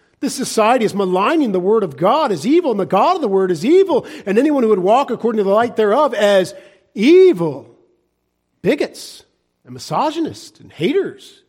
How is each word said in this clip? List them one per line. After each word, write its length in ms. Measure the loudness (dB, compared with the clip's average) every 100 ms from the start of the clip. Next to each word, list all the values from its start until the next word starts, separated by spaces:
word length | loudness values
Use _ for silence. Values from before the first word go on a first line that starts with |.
| _ _
This 120 | -8
society 520 | -6 -6 0 2 2 0
is 100 | -2
maligning 560 | -2 -2 0 0 0
the 80 | -2
word 240 | 0 0
of 140 | -2 -2
God 340 | 0 0 0
as 160 | -2 0
evil, 240 | 0 0
and 80 | -2
the 60 | 0
God 300 | 0 2 0
of 60 |
the 60 | 0
word 240 | 0 0
is 140 | -2 2
evil, 420 | 2 4 0 -4 -10 -4
and 140 | 0
anyone 240 | 2 2
who 60 | 2
would 100 | 2
walk 320 | 2 2 0
according 260 | -4 -4 -2
to 60 |
the 60 | 0
light 260 | 0 0 0
thereof 380 | 0 2 0
as 420 | 0 2 2 0 -6 -20 _ _
evil." 800 | 0 4 6 6 4 -4 -8 -16 _ _ _ _ _ _ _ _ _
Bigots 640 | -2 -2 -4 -10 -20 -20 _ _ _ _ -20
and 80 |
misogynists 840 | -18 -6 -4 -2 -4 -8 -10 -20 _
and 120 | -20
haters 720 | -4 -2 -2 -4 -8 -20 _